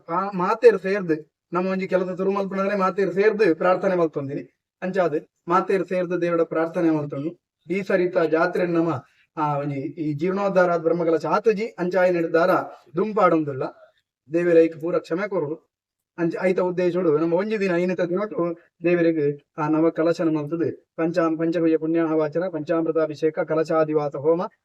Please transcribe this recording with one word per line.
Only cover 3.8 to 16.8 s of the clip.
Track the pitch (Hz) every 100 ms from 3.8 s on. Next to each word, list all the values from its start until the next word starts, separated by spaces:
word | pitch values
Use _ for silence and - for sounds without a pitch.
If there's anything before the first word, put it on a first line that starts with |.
| 196 180
ಮಲ್ತೊಂದಿನಿ. | 165 156 139 143 - _ _ _
ಅಂಚಾದು | 185 185 170 151 - _ -
ಮಾತೆರು | 180 180 196
ಸೇರ್ದು | 165 185 175 175
ದೇವರ | 170 170
ಪ್ರಾರ್ಥನೆ | 165 160 165 180 170
ಮಲ್ತೊಂಡು | 156 147 143 151 175 _ _ 156
ಈ | 185
ಸರಿತ | 190 190 180 180
ಜಾತ್ರೆ | 160 160 180 185 175
ನಮ್ಮ | 170 165 131 - _ _ -
ಆ | 151 143
ಒಂಜಿ | 143 139
ಈ | 143 156 151
ಜೀರ್ಣೋದ್ಧಾರ | 143 180 190 202 185 175 170
ಬ್ರಹ್ಮಕಲಶ | 160 170 165 160 156
ಆತುಜಿ | 190 220 196 226
ಅಂಚಾಯಿ | - 180 190 180
ನಡೆದಾರ | 175 165 165 185 170 - - _ 156
ದುಂಪಾಡೊಂದುಲ್ಲ. | 214 208 175 165 147 131 156 - - _ _ _ _
ದೇವರ | 160 175 165
ಐಕ್ | 165 165
ಪೂರ | 160 175
ಕ್ಷಮೆ | - 165 202
ಕೊರು | 196 147 160 _ _ _ _ _ -
ಅಂಚ | 170 160
ಐತ | 185 185
ಉದ್ದೇಶಡು | 180 175